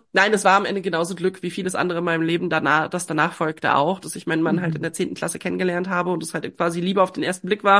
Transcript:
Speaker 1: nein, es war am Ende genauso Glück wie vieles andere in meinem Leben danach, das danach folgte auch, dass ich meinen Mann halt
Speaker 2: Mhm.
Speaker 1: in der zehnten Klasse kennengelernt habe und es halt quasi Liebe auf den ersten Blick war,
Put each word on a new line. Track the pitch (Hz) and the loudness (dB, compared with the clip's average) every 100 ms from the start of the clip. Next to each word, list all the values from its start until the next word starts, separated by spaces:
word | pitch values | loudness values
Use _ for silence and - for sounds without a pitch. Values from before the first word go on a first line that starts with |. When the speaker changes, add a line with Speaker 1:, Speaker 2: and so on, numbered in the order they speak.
| _ | _
Speaker 1:
nein, | 190 202 | 2 4
es | 208 | 4
war | 196 196 | 6 4
am | 185 | 4
Ende | 196 | -2
genauso | 180 160 170 | -2 -2 -2
Glück | 175 185 185 | -2 -4 -4
wie | 180 | -6
vieles | 196 185 | -4 -4
andere | 185 180 170 | -2 -2 -2
in | |
meinem | 175 165 | 0 0
Leben | 160 170 175 | 0 0 0
danach, | 160 139 151 156 | 0 2 2 0
das | 180 - | -4 -2
danach | 156 165 | 0 0
folgte | - 160 160 - | 0 -4 -2 2
auch, | 131 151 190 | 2 2 -2
dass | - - | -6 -8
ich | - | -2
meinen | 160 | 0
Mann | 160 180 | 2 0
halt | 175 | 0
Speaker 2:
Mhm. | 151 | -2
Speaker 1:
in | |
der | 165 | -4
zehnten | - 180 | -4 -4
Klasse | - 175 170 | -4 -6 -4
kennengelernt | 180 180 185 175 185 | -4 -2 0 -2 -2
habe | 180 175 | -2 -2
und | 170 | -4
es | 165 | -4
halt | 165 160 - | -6 -6 -2
quasi | 170 170 | -2 0
Liebe | 180 190 | 0 2
auf | 185 | 0
den | - | 0
ersten | 156 185 180 | -4 -4 -4
Blick | 208 | 0
war, | 202 | 4